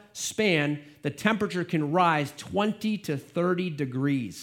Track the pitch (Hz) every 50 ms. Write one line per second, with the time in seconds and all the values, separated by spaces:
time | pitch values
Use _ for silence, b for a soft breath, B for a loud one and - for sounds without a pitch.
0 | B B B - - - - - 214 202 170 151 147 147 147 147 B B B B
1 | B 139 - - - 214 226 190 208 175 170 180 170 - - 156 147 143 156 185
2 | 180 170 160 151 143 135 - - - - 175 190 208 220 208 - - 220 214 -
3 | - - 147 131 - - - 175 175 180 185 175 185 180 151 139 143 127 123 131
4 | 135 147 139 135 117 92 82 -